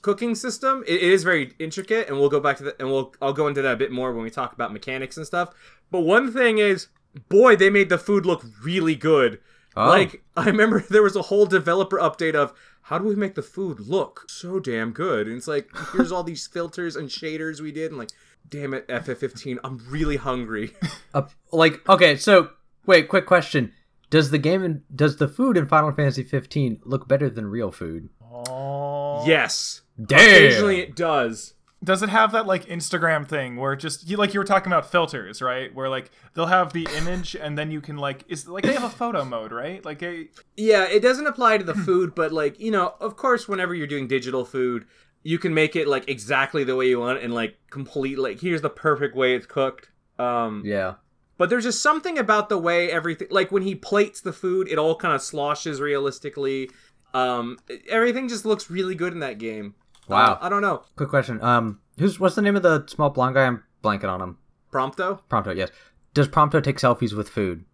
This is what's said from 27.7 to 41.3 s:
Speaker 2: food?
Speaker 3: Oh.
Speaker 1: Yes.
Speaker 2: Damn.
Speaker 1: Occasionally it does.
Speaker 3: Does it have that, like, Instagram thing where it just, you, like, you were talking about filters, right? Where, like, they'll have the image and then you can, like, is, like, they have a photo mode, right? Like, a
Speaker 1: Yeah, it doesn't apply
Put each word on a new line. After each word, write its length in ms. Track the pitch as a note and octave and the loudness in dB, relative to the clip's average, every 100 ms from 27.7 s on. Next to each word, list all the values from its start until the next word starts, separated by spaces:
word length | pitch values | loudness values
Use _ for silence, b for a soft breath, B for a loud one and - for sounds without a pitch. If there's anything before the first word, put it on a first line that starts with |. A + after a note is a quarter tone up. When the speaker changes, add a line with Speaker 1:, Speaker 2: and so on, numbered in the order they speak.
Speaker 2:
food? 380 | - E2+ E2 - _ | -6 -10 -10 -14 _
Speaker 3:
Oh. 1000 | A2+ A#2+ A#2+ C3 C#3 C#3 C#3+ C#3+ C#3+ C#3+ D3+ | -20 -12 -10 -10 -8 -6 -6 -6 -6 -4 2
Speaker 1:
Yes. 560 | D#3+ A2+ - - - _ - | 2 2 -4 -8 -12 _ -16
Speaker 2:
Damn. 160 | A2 - | 4 8
Speaker 1:
Occasionally 600 | A3 F#3+ D3+ A#2+ G#3 F#3+ | 12 12 10 8 4 2
it 140 | D#3+ C#3 | -4 -4
does. 580 | E3+ D3 A#2+ A2+ - _ _ _ | 0 0 0 -4 -14 _ _ _
Speaker 3:
Does 200 | E3+ F#3 | -2 -2
it 60 | G#3 | 2
have 240 | G#3+ A3 | 2 2
that, 140 | A3 G#3+ | 2 0
like, 200 | F#3 - | -2 -2
Instagram 600 | E3+ D3+ F3 E3 D#3 C#3+ | -8 -4 -2 0 0 -2
thing 300 | D3+ C3 B2 | -6 -6 -6
where 160 | C3+ | -4
it 40 | C3+ | -4
just, 300 | D3+ C#3+ D#3+ | -6 -10 -6
you, 80 | G3+ | -2
like, 180 | G3+ | 0
you 60 | G3+ | 0
were 40 | |
talking 280 | G3 F#3+ F#3 | 0 0 2
about 180 | E3+ - | 0 2
filters, 500 | F3+ E3 C#3 F#2+ A2 | 0 0 -6 -12 -6
right? 320 | B2+ B2+ C3 | -4 -4 -8
Where, 140 | B2+ C3+ | -8 -6
like, 220 | C3 B2+ b b | -6 -8 b b
they'll 120 | - E3 | -4 2
have 260 | F#3 E3+ | 2 2
the 160 | E3+ D#3+ D3+ | -4 -6 -4
image 400 | E3 F3+ F3 - | -2 -2 -6 -8
and 200 | D3+ D3 | -8 -6
then 140 | D#3 | -6
you 100 | D#3 | -8
can, 160 | D3 D3+ | -8 -6
like, 280 | C#3+ C3+ - | -6 -6 -10
is, 200 | D#3+ F3 | -12 -10
like, 160 | F3+ | -4
they 80 | - | -2
have 80 | C#4 | 0
a 60 | B3 | -4
photo 340 | - A#3 G3 | -6 -4 -4
mode, 280 | C3 A#2+ A2 | -4 -6 -8
right? 320 | A2+ C#3+ F#3+ | -10 -10 -10
Like, 180 | F#3 D3 | -12 -10
a 260 | F3 E3+ D#3 _ _ - | -10 -12 -16 _ _ -4
Speaker 1:
Yeah, 280 | G#3+ G#3 F#3 | 0 2 2
it 120 | G#3 | 2
doesn't 260 | A#3 C4 | 2 2
apply 300 | D4 | -2